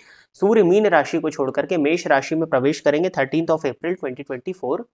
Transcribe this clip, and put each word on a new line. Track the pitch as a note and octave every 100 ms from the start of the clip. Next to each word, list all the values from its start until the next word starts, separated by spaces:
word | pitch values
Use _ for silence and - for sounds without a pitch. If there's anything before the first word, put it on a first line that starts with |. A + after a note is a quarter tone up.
| _ - _ -
सूर्य | F#3+ A3+
मीन | F3+ G3 G#3+
राशि | E3+ C#3 E3
को | D#3
छोड़ | D3 C3+
करके | - - F3+
मेष | C#3+ E3+ E3+
राशि | C#3 C3+
में | D#3+ D#3+
प्रवेश | C#3 C3+ D3+
करेंगे | - C#3+ F3+
थर्टीन्थ | D3+ C3 D3+ E3+
of | D#3+ C#3+
April | A#2+ - F3+
twenty | C#3+ B2+
twenty | C#3+ C3 D3+
four | F3+ B2 E3+ A#3